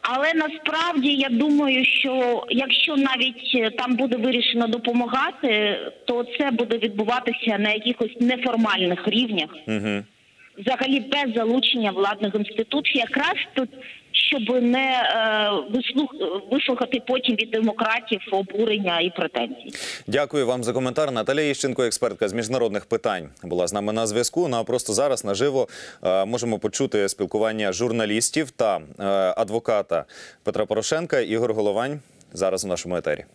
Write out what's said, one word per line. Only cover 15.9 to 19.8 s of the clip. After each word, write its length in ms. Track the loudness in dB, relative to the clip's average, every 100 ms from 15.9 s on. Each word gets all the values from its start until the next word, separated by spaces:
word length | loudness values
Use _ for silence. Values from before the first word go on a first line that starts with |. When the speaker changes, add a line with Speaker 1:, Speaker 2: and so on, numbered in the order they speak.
| -2 -2 -2 -4 -4 -2
Speaker 1:
вислухати 500 | 0 0 -2 0 -2 0
потім 280 | 0 0 0
від 140 | 0
демократів 680 | 2 0 0 0 -2 -2 -6 -2
обурення 680 | -2 -2 0 2 2 0 0
і 100 | 0 -2
претензії. 580 | -2 -2 -4 -6 -12 -10